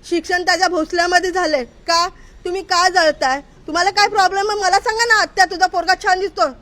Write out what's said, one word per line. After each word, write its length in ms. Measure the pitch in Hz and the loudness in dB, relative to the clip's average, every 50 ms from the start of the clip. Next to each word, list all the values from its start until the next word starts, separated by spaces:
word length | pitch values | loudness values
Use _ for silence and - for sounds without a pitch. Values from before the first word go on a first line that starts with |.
| _ - | _ -4
शिक्षण 360 | 349 339 311 - 359 359 359 | -4 -4 -2 -2 -4 -2 0
त्याच्या 220 | 370 359 339 370 | 0 0 2 0
भोसल्यामध्ये 640 | 349 349 330 320 - - 349 339 359 359 349 339 370 | 0 0 -2 -2 -2 -2 -2 0 2 2 0 0 0
झालंय. 320 | 339 370 359 311 302 269 240 | -2 -2 -2 0 0 -2 -4
का? 460 | - - - - - 330 339 339 381 - - - - - - - | -6 -14 -16 -4 -2 0 0 0 -2 -6 -14 -20 -20 -20 -12 -10
तुम्ही 160 | 359 349 381 | -8 -6 -6
का 280 | 339 - 370 339 359 370 | -4 -2 0 2 2 2
जळताय? 520 | 359 370 330 311 294 - 294 262 262 285 285 - - - - | 2 2 2 2 0 0 -2 -2 -2 -4 -6 -14 -20 -20 -14
तुम्हाला 220 | - 302 339 349 403 | -6 -4 0 0 0
काय 180 | 392 403 415 | 2 2 0
प्रॉब्लेम 420 | 403 403 427 381 370 381 392 403 427 | 2 4 2 2 2 2 0 -2 -2
आहे 100 | 415 415 | -2 -2
मला 200 | 403 370 359 403 | 0 2 0 2
सांगा 260 | - 494 440 440 466 | 0 -2 -2 -2 2
ना. 160 | 480 453 427 | 2 4 2
आत्या, 240 | 359 320 - - 381 | 2 0 2 0 0
तुझा 220 | 359 370 330 370 | 0 2 -2 -2
पोरगा 260 | 359 370 359 339 339 370 370 - | 0 0 -2 0 0 -2 0 2
छान 160 | 403 370 370 | 0 0 0
दिसतो 300 | 381 381 - - 339 294 247 - | 0 -6 -2 -2 -2 -2 -2 -10